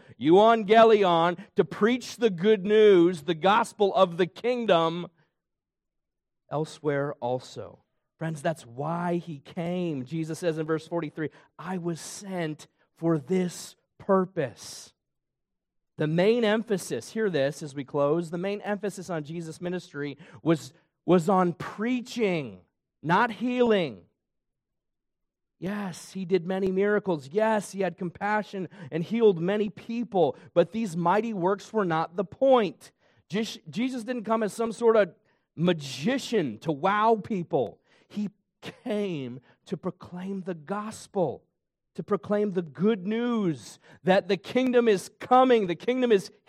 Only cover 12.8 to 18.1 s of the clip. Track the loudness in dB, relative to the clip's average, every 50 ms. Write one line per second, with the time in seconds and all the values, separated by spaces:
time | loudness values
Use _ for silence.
12.8 | _ _ _ -4 0 0 0 0 0 -2 0 0 0 -2 -6 -10 -16 -18 -20 _
13.8 | _ _ _ _ 0 2 2 2 2 0 -4 -6 -6 -6 -6 -14 -18 -18 -18 -18
14.8 | -20 -20 _ _ _ _ _ _ _ _ _ _ _ _ _ _ _ _ _ _
15.8 | _ _ _ -4 -4 0 2 2 4 4 4 4 2 2 2 0 0 -2 -4 -4
16.8 | -4 -6 -8 -8 -8 -8 -6 -4 -2 -2 0 0 0 0 -2 -6 -12 -12 -10 -10
17.8 | -10 -6 -2 0 2 2